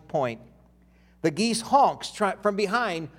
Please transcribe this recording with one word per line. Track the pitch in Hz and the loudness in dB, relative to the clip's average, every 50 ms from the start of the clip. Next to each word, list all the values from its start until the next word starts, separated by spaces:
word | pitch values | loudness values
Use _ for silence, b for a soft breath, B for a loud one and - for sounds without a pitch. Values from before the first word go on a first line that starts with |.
| - | -10
point. | - - 156 135 120 113 113 - - - - - _ _ _ b b b b b b b b - | -6 -2 -2 -2 -2 -4 -6 -12 -20 -20 -20 -20 _ _ _ b b b b b b b b -2
The | 165 151 | -2 0
geese | 156 220 233 220 226 | 0 0 0 0 -2
honks | - - 240 285 262 185 143 - - - - | 0 2 4 4 6 4 2 0 -6 -12 -4
try-, | - 214 190 185 | -2 -2 -2 0
from | - - 208 202 | 0 -2 -2 0
behind, | 190 208 185 214 240 240 208 170 165 160 139 b | 0 -2 0 0 0 0 -2 -2 -4 -6 -8 b